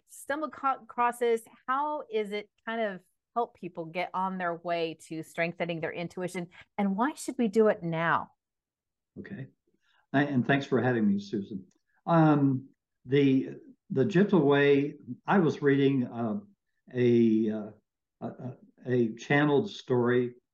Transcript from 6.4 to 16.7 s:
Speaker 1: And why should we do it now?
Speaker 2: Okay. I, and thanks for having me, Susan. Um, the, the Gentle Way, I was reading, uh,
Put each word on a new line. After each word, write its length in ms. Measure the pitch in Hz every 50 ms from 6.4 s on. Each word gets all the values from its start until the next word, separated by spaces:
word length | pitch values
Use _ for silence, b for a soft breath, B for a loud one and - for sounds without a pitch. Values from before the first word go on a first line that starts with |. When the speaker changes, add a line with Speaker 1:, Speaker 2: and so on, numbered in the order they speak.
| 175 170 B B B B _
Speaker 1:
And 200 | - 202 196 196
why 160 | 196 240 294 320
should 200 | - - - 262
we 100 | - 240
do 200 | 214 190 226 220
it 140 | 214 185 -
now? 500 | 170 165 160 160 170 165 147 113 - - _ _ _ _ _ _ _ _ _ _ _ _ _ _ _ _ _ -
Speaker 2:
Okay. 280 | - - - - 135 - _ _ _ _ _ _ _ _ _ _ _ _
I, 120 | - 139 143
and 220 | 143 143 123 -
thanks 200 | - 143 139 -
for 160 | - 135 117
having 260 | 117 127 123 113 107
me, 100 | 101 98
Susan. 460 | 101 - - - 101 98 - 101 - - _ _ _ _ _ _ _ _
Um, 600 | 170 170 165 160 156 147 143 139 139 131 127 - - _ _ _ _ _ _ -
the, 460 | 120 135 143 139 139 131 131 - - - - - - - _ _ -
the 140 | - 135 127
Gentle 380 | 113 - 170 202 202 208 170
Way, 540 | 139 143 143 139 143 143 143 139 143 151 - - - - 123 - _
I 140 | - 180 202
was 220 | 165 143 - -
reading, 460 | 143 139 139 139 139 135 139 131 120
uh, 320 | - 117 117 120 110 104 101 - - _ _ _ _